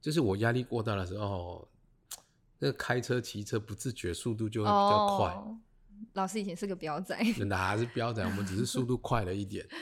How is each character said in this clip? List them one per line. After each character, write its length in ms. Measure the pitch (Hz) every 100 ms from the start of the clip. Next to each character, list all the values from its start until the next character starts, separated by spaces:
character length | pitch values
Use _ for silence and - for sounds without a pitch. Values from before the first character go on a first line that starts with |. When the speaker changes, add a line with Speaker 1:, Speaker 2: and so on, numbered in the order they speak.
Speaker 1:
就 100 | -
是 80 | 156
我 160 | 120 95
压 120 | 117
力 140 | 120
过 180 | 123 117
大 120 | 110
的 100 | 101
时 140 | 90 101
候， 500 | 101 95 87 87 - _ _ _ _ - _ _ _ _
那 100 | 139
个 40 |
开 260 | 131 - 123
车、 220 | 120 123
骑 240 | - 104
车 160 | 104 113
不 140 | 107
自 180 | 104 135
觉 220 | 110 90
速 180 | 85 123
度 160 | 107 110
就 140 | 113
会 40 | 107
比 40 |
较 480 | 202 202 208 202 196
快。 100 | 101
Speaker 2:
哦。 260 | 196 214 226 - _ - 202 226
老 120 | - 190
师 140 | 214
以 40 |
前 120 | 202 175
是 100 | 208
个 80 |
飙 240 | 185 156 151
仔。 160 | 185 - 220 202
Speaker 1:
哪 320 | 101 95 95 107
是 80 |
飙 300 | 120 120 117
仔， 100 | 110
我 60 | 92
们 160 | 98 98
只 100 | 95
是 80 |
速 180 | 123 -
度 140 | 120 123
快 280 | - 120
了 100 | 95
一 100 | 98
点。 240 | 98 98 - -